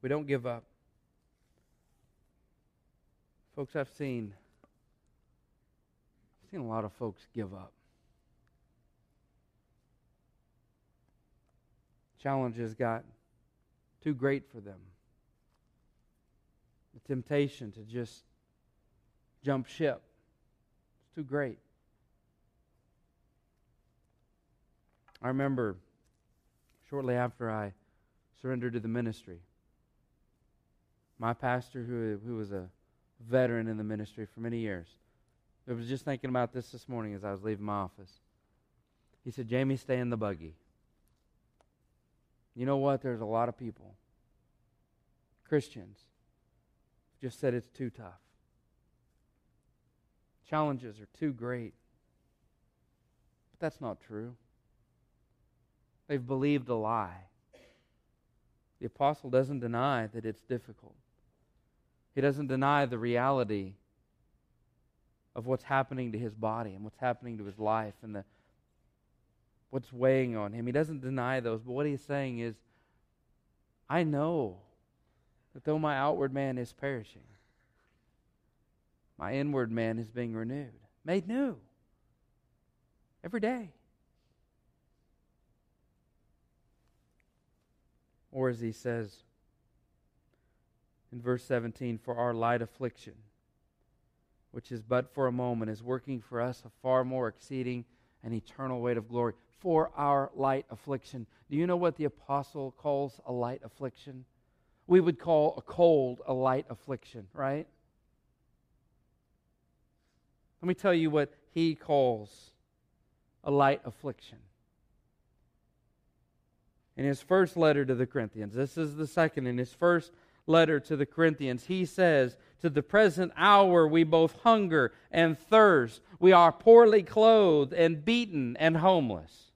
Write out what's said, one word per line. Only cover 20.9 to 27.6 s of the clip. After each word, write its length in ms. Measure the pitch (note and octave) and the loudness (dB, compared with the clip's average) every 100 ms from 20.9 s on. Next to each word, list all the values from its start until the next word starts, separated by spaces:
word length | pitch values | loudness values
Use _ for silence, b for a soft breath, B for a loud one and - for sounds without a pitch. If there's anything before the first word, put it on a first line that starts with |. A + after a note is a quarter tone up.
| _ | _
it's 140 | _ - | _ -14
too 80 | |
great. 340 | C#3 C#3+ C#3 - _ _ _ _ _ _ _ _ _ _ _ _ _ _ _ _ _ _ _ _ _ _ _ _ _ _ _ _ _ _ _ _ _ _ _ - | -8 -6 -6 -8 _ _ _ _ _ _ _ _ _ _ _ _ _ _ _ _ _ _ _ _ _ _ _ _ _ _ _ _ _ _ _ _ _ _ _ -10
I 80 | A#2+ | -4
remember 480 | C3 C#3 C3 A2+ F#2 _ _ _ _ _ _ _ _ _ _ _ | -2 -2 -2 -2 -6 _ _ _ _ _ _ _ _ _ _ _
shortly 260 | C#3+ C3 B2 | -8 -4 -2
after 340 | B2 - A#2 | -2 -4 -6
I 240 | A2 | -6